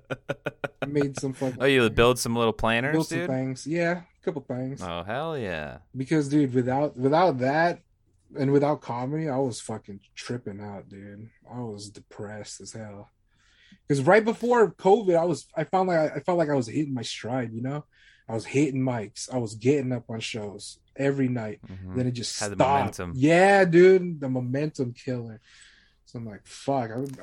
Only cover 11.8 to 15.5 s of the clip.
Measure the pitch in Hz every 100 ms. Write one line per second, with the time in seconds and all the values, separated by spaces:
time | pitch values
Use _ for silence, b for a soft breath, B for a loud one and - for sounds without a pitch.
11.8 | 104 - - - 104 107 101 - 98 117
12.8 | 107 101 101 _ b b b b b b
13.8 | - 139 135 208 214 220 233 240 196 -
14.8 | 190 220 190 165 175 135 -